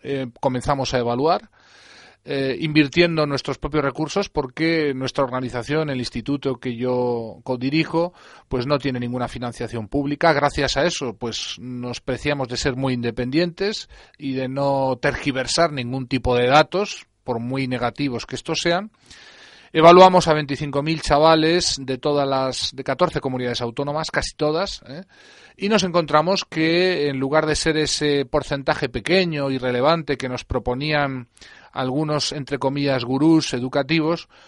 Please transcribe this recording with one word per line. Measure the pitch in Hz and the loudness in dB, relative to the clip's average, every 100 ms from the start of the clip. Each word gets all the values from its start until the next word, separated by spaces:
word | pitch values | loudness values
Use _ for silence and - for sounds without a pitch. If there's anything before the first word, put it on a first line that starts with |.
eh, | - 139 127 - | -8 -6 -6 -4
comenzamos | 139 127 147 139 131 | -2 -2 0 0 0
a | 127 | -2
evaluar, | 120 123 151 190 - _ _ - - - - _ | 0 0 2 0 -4 _ _ -20 -20 -20 -20 _
eh, | - 139 135 117 | -8 -4 -2 -2
invirtiendo | 156 151 143 165 175 160 147 | 0 2 2 4 2 2 0
nuestros | 139 - 131 | -2 -4 -6
propios | 147 151 | -2 0
recursos | 139 131 156 196 202 | 0 -2 -4 -2 -2
porque | - 131 - 160 165 151 | -4 -4 -2 0 2 0
nuestra | 131 131 - | -2 -2 0
organización, | 135 127 127 123 117 151 151 | 0 0 -4 -6 -2 -2 0
el | 127 | -2
instituto | 117 120 113 143 135 123 | -4 -6 -4 -2 -2 -4
que | 131 117 | -4 -4
yo | 127 127 123 120 113 - | 0 0 0 -2 -6 -12
codirijo, | - 127 131 160 151 165 175 - - - - | -6 -2 0 0 0 -2 -2 -6 -20 -20 -8
pues | 131 123 | -4 -2
no | 147 | -2
tiene | 139 127 | -2 -4
ninguna | 120 123 120 | -6 -6 -6
financiación | 120 120 - 117 117 104 | -6 -10 -8 -8 -8 -4
pública. | 143 143 143 165 | -4 -2 2 2
Gracias | 143 143 147 135 139 | 4 0 0 -2 0
a | |
eso, | 165 - 127 98 | -2 -2 -8 -6
pues | 117 110 - - | -8 -6 -10 -12
nos | 123 123 123 120 | -12 -10 -8 -8
preciamos | - 123 151 143 127 | -6 -4 -2 -2 -4
de | 123 | -4
ser | 147 127 | -2 -2
muy | 135 | -2
independientes | 123 117 110 123 147 175 165 196 214 - - - - | -2 -4 -4 -2 0 0 -2 -4 -4 -12 -20 -20 -12
y | 143 | -6
de | 131 127 | -4 -4
no | 135 139 139 131 123 | -2 0 2 0 0
tergiversar | 151 - 147 131 123 - 170 | -2 -2 -4 -4 -2 0 0
ningún | 143 120 131 123 | 0 -6 -6 -4
tipo | 131 127 120 | -2 2 2
de | 123 | 6
datos, | 147 151 180 208 - - _ | 6 6 0 -4 -8 -18 _
por | - 117 | -6 -6
muy | 120 135 131 | -4 -4 -4
negativos | 123 120 107 143 117 - | -2 -4 -2 -4 -4 -8
que | 131 | -10
estos | - 160 | -6 -2
sean. | 170 175 214 _ - - - - - - - | 0 -2 -4 _ -20 -20 -20 -20 -20 -20 -4
Evaluamos | 160 160 180 185 185 170 | 8 10 12 10 8 4
a | |
veinticinco | 151 147 143 147 143 | 0 0 -6 -4 -2
mil | 151 160 | -2 -2
chavales | - 147 160 160 156 175 - - | 2 4 6 6 4 2 0 -4
de | 131 131 | -6 -4
todas | 151 147 139 | 0 0 0
las, | 135 131 127 - | 0 -2 -4 -8
de | 127 | -6
catorce | - 131 180 151 | -4 0 0 0
comunidades | 135 127 123 120 | -4 -4 -4 -4
autónomas, | 120 113 143 151 160 | -4 -4 -4 -4 -2
casi | 151 - - | -2 -4 -2
todas, | 151 156 196 - - | -2 0 -4 -8 -14
¿eh? | 143 190 - - - - - | -18 -18 -20 -20 -20 -20 -6
Y | 202 | 0
nos | 214 | 2
encontramos | 185 170 151 151 165 190 | 2 0 2 2 2 0
que, | - 160 160 170 185 170 143 | -2 -2 2 2 2 2 0
en | 135 | -2
lugar | 135 156 156 | 0 2 2
de | |
ser | 147 165 156 | 0 0 0
ese | 147 - 151 143 | 0 0 0 0
porcentaje | 131 151 - 143 135 151 135 | 0 -2 -2 -4 -2 -2 -2
pequeño, | 120 101 185 180 151 139 | -4 0 2 2 0 -2
irrelevante, | 131 127 123 139 165 147 135 | -2 0 2 2 2 0 -4
que | 131 | -4
nos | 127 | -8
proponían | - 127 117 127 151 151 143 131 120 _ - - - | -4 -4 -2 -4 0 0 0 -4 -12 _ -20 -20 -14
algunos, | - 131 139 156 151 - | -6 -2 -2 0 -2 -2
entre | 147 131 139 | -6 -6 -2
comillas, | 135 143 143 131 | -2 0 0 0
gurús | 120 135 156 160 151 | 0 2 6 4 2
educativos, | 127 127 143 135 165 156 170 - - | -4 -2 -2 0 0 0 -2 -6 -20